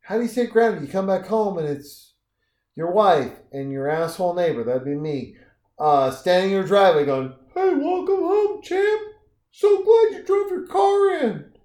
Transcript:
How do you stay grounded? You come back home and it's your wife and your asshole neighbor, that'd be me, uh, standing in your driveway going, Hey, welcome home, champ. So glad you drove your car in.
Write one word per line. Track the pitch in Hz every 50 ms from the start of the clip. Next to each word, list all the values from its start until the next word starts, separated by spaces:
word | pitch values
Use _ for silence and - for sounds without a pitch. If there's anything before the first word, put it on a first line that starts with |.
How | _ - 190
do | 220
you | 240 226
stay | - 254 240
grounded? | 233 - 226 233 226 208 165
You | 143 139
come | - 190 190
back | 190 190 180 -
home | - 202 220 214 202 190 170
and | 156 147
it's | 143 143 - - - - - _ _ _ _ _ _ _ _ _ _ _ _ _ _
your | - 160 170
wife | 175 208 214 196 175 151 131 113 - - - _
and | - 139 139 139
your | 139 135 135 143
asshole | 151 160 165 165 165 - 185 180 175
neighbor, | 175 175 165 147 120 117
that'd | 113 123 127 127
be | 139 143
me, | 143 151 156 147 139 117 - - - - _ _ _ _ _ _ _
uh, | 151 151 147 139 135 131
standing | 131 - - 185 180 180 190 196
in | 196
your | 196 190
driveway | 151 190 202 196 190 170 151 143
going, | 143 135 131 131 131 - - _ _ _
Hey, | 359 381 381 349
welcome | 285 277 330 359 370 370 381 392
home, | 381 339 330 381 415 427 403 415 -
champ. | - - 339 370 403 415 427 440 427 427 - _ _ _ _ _ _ _
So | _ - - 415 403 370 381
glad | 415 453 453 453 - - -
you | -
drove | - 381 403 403 392
your | 370 - -
car | - - 370 392 392 403 403 403 392 370 330
in. | 285 226 190 151 - - _ _